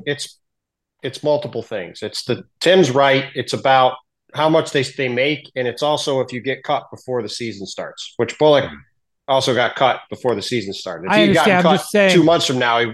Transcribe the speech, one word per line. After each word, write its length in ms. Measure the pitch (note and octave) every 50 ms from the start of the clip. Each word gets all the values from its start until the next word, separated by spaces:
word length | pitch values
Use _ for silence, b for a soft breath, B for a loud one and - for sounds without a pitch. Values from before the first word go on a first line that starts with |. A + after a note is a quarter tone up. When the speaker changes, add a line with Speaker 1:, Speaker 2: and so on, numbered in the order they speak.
| -
Speaker 1:
It's, 340 | C#3+ C#3+ - - - - _ _ _ _ _ _ _ _ _ _ _ _ _
it's 220 | - C3+ - - -
multiple 400 | D3 D3 C#3 - A#2+ - A#2 A2+
things. 400 | - A2+ G2+ F2 E2 E2+ - G#2+
It's 220 | G#2 - - -
the, 180 | - A#2 - - _ _ -
Tim's 320 | - E3 F#3 F#3+ E3+ C3
right. 340 | B2 C#3 C#3 C#3 C3+ C3+ C3+ - -
It's 200 | C#3 A#2+ - -
about 420 | A2+ - C3+ C3 C3 C3 B2 - - _ _ _ _ _ _ -
how 140 | C3 D3+ D#3
much 220 | D#3+ D#3+ D#3 -
they, 120 | - C#3+ B2+
they 240 | - - - C3+
make, 420 | B2 A#2+ B2 C3 D3 D3+ - - - -
and 100 | C3 B2
it's 140 | A#2+ A#2 -
also 380 | D3 D3 D3+ C#3 - D3+ C#3 C3
if 140 | B2 B2 B2
you 80 | B2
get 200 | G#2+ C3+ D3+ C3+
cut 220 | - - C#3+ B2+ - -
before 320 | - - - - B2+ A#2+ G#2+
the 60 | G#2
season 360 | - - A#2+ A2+ G2+ G2 F#2+
starts, 480 | F#2+ - - F2 D2+ - - - - -
which 200 | - A#2+ - -
Bullock 280 | - D3+ D3+ D3 C3+ - E2
Speaker 2:
Hmm. 60 | D#2 D2+ - _ _ _ _ _ _ _ - -
Speaker 1:
also 260 | C3+ C3+ B2+ - A#2+
got 200 | B2 A#2+ A2+ -
cut 240 | - C#3 B2 A#2+ - - -
before 260 | - - - B2+ A2+
the 60 | G#2
season 320 | - - B2 A#2 G2 G2 G2
started. 320 | - - F#2+ F2 D#2+ -
If 60 | - G3
Speaker 3:
I 60 | G#3+
Speaker 1:
he 60 | G#3+
had 60 | G3+ F#3+
gotten 180 | E3 D#3 G#3 F#3
Speaker 3:
understand. 40 |
I'm 60 | F3+ F3+ E3
Speaker 1:
cut 60 | - -
Speaker 3:
just 100 | - -
saying. 220 | - G#3 G3 F#3+ F3+
Speaker 1:
two 100 | F3 D3+
months 220 | D#3+ E3+ D#3+ -
from 140 | - C3 B2+
now, 200 | B2 A#2+ A#2 A#2
it, 100 | A#2 A2+